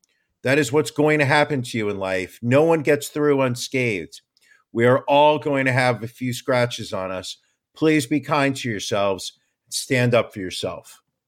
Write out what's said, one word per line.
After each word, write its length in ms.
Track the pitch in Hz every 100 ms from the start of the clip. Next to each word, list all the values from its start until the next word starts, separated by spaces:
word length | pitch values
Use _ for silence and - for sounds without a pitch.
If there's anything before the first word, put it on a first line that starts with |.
| _ _ _ _
That 160 | 123 143
is 140 | 131
what's 180 | 151 -
going 300 | - 151 151
to 60 | 135
happen 360 | 147 147 139
to 160 | 120 117
you 120 | 104
in 100 | 98
life. 400 | 95 92 87 -
No 220 | 120 135
one 180 | 165 165
gets 280 | 139 143 -
through 320 | 151 147 139
unscathed. 800 | 131 123 - 131 120 95 78 - _ _ _ _ _
We 160 | 113 120
are 140 | 135
all 360 | - 143 151 151
going 280 | 151 139 131
to 60 |
have 300 | 127 127 117
a 60 | 113
few 260 | - 127
scratches 580 | 120 - 123 120 - 98
on 200 | 101 92
us. 260 | 92 - - _ _ _ -
Please 320 | 156 156 127
be 120 | 151
kind 360 | 123 147 139 131
to 120 | 123
yourselves. 640 | 101 - 104 101 92 - - _ _ _
Stand 460 | - - 127 123 120
up 180 | -
for 60 | 107
yourself. 640 | 90 - 92 82 - - _ _